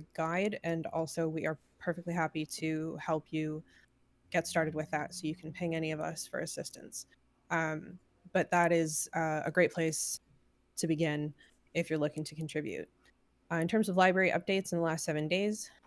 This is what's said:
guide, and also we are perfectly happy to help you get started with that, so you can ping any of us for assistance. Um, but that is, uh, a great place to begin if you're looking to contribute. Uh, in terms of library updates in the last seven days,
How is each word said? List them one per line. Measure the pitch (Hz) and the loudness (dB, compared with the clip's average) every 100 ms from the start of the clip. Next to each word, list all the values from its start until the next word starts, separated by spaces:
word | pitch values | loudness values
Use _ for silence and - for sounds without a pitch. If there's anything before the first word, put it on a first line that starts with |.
| 151 - | -6 -4
guide, | 160 180 208 - | -2 0 0 0
and | 165 165 156 | -2 -2 -2
also | 165 156 - 160 | -2 -2 -2 -2
we | 156 156 | 0 -4
are | 156 _ - | -4 _ -10
perfectly | - 170 170 | -6 -4 -2
happy | 170 160 156 156 | 0 0 -2 -6
to | - 160 156 160 151 | -4 -2 -2 -4 -6
help | - 156 - | -2 -2 -2
you | 156 156 156 - - _ _ _ _ - | -4 -2 -4 -10 -20 _ _ _ _ -4
get | 175 - | -2 0
started | 170 156 | 0 0
with | 151 151 | -2 -2
that, | 151 147 | -4 -4
so | - 156 | -6 -6
you | |
can | 175 156 | -6 -8
ping | - 170 | -4 -2
any | 160 160 | 0 -2
of | 151 | -2
us | 160 160 - | -4 -6 -6
for | - | -6
assistance. | 165 - - - - - - _ _ _ - | -6 -6 -10 -12 -14 -14 -14 _ _ _ -2
Um, | 165 160 156 - 180 _ _ - | 0 0 -2 -8 -18 _ _ -2
but | 185 - | 0 2
that | 175 170 | 4 6
is, | 170 156 156 - | 4 2 -2 -2
uh, | 165 160 156 | -2 0 0
a | - | 0
great | 180 170 | 4 4
place | - 160 151 - - _ _ _ _ _ - | 4 -2 0 -4 -6 _ _ _ _ _ -4
to | 160 | 0
begin | 156 160 147 147 - - _ _ | 2 2 2 -2 -6 -20 _ _
if | 160 170 | -2 0
you're | 156 | 2
looking | 147 156 | 0 -2
to | 151 | -8
contribute. | 156 156 156 127 76 - _ _ _ _ _ - | -6 -4 -4 -4 -6 -8 _ _ _ _ _ -4
Uh, | 170 | 0
in | 170 | 2
terms | 220 214 | 2 4
of | 185 | 6
library | 185 185 185 | 8 8 4
updates | 175 185 190 190 | 4 2 0 0
in | 170 | 0
the | |
last | 165 160 | 0 0
seven | - 151 151 | 0 0 2
days, | 180 208 214 - - | 2 0 -2 -8 -12